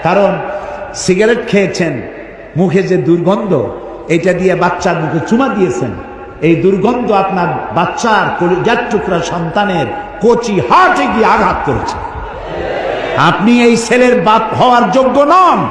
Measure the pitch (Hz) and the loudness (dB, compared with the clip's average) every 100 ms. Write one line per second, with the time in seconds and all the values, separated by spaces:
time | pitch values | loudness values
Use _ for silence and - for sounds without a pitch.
0 | 165 190 190 165 - - - - - - | 0 2 2 0 -6 -10 -10 -12 -12 -6
1 | - 185 220 233 - 202 185 - 170 131 | -2 2 2 2 0 0 0 -2 -4 -4
2 | 98 - - - - 151 185 175 180 180 | -10 -14 -16 -18 -10 0 2 2 2 0
3 | 143 170 170 214 214 156 101 - - - | 2 2 2 0 0 0 -2 -6 -12 -14
4 | - 165 170 180 185 170 175 175 185 165 | -2 0 0 0 0 2 0 0 -2 -2
5 | 156 156 - 226 269 208 175 - 127 95 | -2 -4 0 0 2 2 0 0 -4 -6
6 | - - - - 165 160 185 196 202 247 | -12 -14 -16 -2 0 2 2 2 0 0
7 | 214 202 190 190 170 151 - - 175 - | 0 0 0 -2 -2 -4 -4 -2 -2 -2
8 | 233 208 160 - 175 180 151 240 240 202 | 0 0 0 -2 0 0 0 0 0 -2
9 | - 170 - 175 165 208 202 180 123 110 | -2 -2 -2 -4 -4 -2 -2 -2 -4 -6
10 | - - 220 240 226 190 - 311 370 339 | -12 -2 2 2 0 -2 2 4 4 4
11 | 277 208 208 226 185 175 - 117 - - | 0 0 2 2 2 0 -2 -4 -4 -8
12 | - - - - - - - - - - | -10 -10 -12 -12 -10 -8 -6 -6 -4 -4
13 | - - 160 170 208 240 240 233 - 247 | -4 0 2 2 2 4 4 2 2 2
14 | 247 240 175 220 - 208 240 240 233 254 | 4 4 4 2 2 0 4 4 4 2
15 | 262 269 285 349 349 285 - | 2 2 4 4 4 2 -2